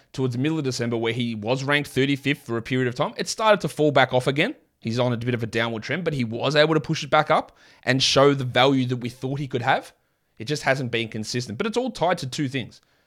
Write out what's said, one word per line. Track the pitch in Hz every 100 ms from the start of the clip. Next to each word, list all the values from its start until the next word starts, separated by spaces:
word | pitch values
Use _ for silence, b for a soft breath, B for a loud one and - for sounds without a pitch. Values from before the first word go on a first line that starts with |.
| B
towards | - 131 120
the |
middle | 147 160
of | 131
December | 127 117 117
where | 117
he | 117 120
was | 110 104 135
ranked | 135 147 143
thirty-fifth | - 139 135 135 147 -
for | 117
a |
period | - 127 123
of |
time. | 123 175 -
It | -
started | - 220 208
to | 156
fall | - 151
back | 139 127
off | 127 135
again. | 135 190 - _ _
He's | 113 117
on | 123
a | 117
bit | 120
of | 120
a | 113
downward | 113 117 113
trend, | 107 151
but | 170
he | 143
was | 117 117 131 147
able | 156 156
to |
push | 147 156
it | 139
back | 151 147
up | 165 - _ b b
and | - 131
show | - 135 139 139
the |
value | 127 120 135 135 123
that | 127
we | 120
thought | - 131 139
he | 139
could | 127
have. | 120 180 - _ _ _ _ -
It | 110
just | 147
hasn't | 143 135 123
been | 117 110
consistent. | 110 107 123 123 107
But | 220
it's | 240
all | 254
tied | - 165 175
to | 135
two | - 139
things, | 131 104 - _ _